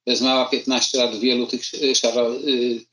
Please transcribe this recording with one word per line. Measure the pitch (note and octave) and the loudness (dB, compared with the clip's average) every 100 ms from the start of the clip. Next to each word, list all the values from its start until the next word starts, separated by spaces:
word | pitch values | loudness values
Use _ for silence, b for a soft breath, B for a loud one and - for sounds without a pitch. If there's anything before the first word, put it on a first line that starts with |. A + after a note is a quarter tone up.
| - | -4
to | |
jest | A#2 | 0
mała | C3 B2+ B2 | 2 2 0
piętnaście | C3+ - B2+ - C3+ | -2 0 0 0 0
lat, | A#2+ A2 | 0 0
wielu | B2 B2 A#2+ | 0 0 0
tych, | B2 - | -4 -6
y, | - C#3+ B2+ | -2 0 2
szaro-, | A#2 A#2 A#2 B2+ D3 | 2 2 2 0 0
y, | B2+ B2 A#2 - | 0 0 -2 -4